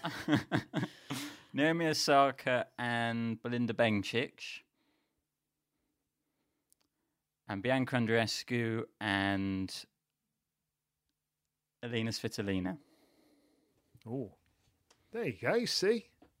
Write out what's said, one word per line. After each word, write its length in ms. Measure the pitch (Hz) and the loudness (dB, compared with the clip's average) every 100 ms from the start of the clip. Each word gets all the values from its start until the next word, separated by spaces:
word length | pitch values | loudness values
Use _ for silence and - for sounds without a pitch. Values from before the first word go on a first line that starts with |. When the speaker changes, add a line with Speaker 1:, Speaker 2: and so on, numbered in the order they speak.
| 165 - - 302 - - - | -8 -6 0 0 2 -2 -2
Speaker 1:
<laughs> 840 | 170 - - - - - - - | -4 -4 -8 -12 -10 -10 -14 -8
Naomi 320 | 135 151 165 165 | 0 2 2 0
Osaka 800 | 151 - 139 139 127 - 123 - - | 0 6 6 6 2 0 0 -2 -4
and 640 | 123 117 117 117 117 110 | -2 0 0 0 -2 -4
Belinda 300 | 120 120 120 | -4 0 0
Bencic. 880 | 110 113 104 95 117 143 - - - - _ _ _ _ _ _ _ _ _ _ _ _ _ _ _ _ _ _ _ _ _ _ _ _ _ _ _ - | 4 4 4 0 -2 -4 -6 -14 -14 -18 _ _ _ _ _ _ _ _ _ _ _ _ _ _ _ _ _ _ _ _ _ _ _ _ _ _ _ -10
And 140 | 98 | -6
Bianca 340 | 117 131 127 127 | 0 0 0 0
Andreescu 880 | 113 113 113 - - 120 117 113 110 _ | 2 2 2 -2 -4 -2 -2 -2 -6 _
and 720 | 107 98 98 98 98 95 95 - - _ _ _ _ _ _ _ _ _ _ _ _ _ _ _ _ _ _ _ | 0 2 2 2 0 -2 -4 -8 -14 _ _ _ _ _ _ _ _ _ _ _ _ _ _ _ _ _ _ _
Alina 280 | 120 117 113 | -6 -2 -2
Svitolina. 680 | 110 113 - 101 95 90 156 - _ _ _ _ _ _ _ _ _ _ - 113 | -4 -6 -4 -2 0 -2 -6 -12 _ _ _ _ _ _ _ _ _ _ -20 -10
Speaker 2:
Oh, 240 | 131 104 - _ _ _ _ _ _ _ | -8 -8 -14 _ _ _ _ _ _ _
there 140 | 233 190 | -6 -6
you 80 | 98 | -2
go. 240 | 120 220 | 0 0
See? 420 | 233 - 233 226 - _ - _ | 0 2 2 2 -2 _ -20 _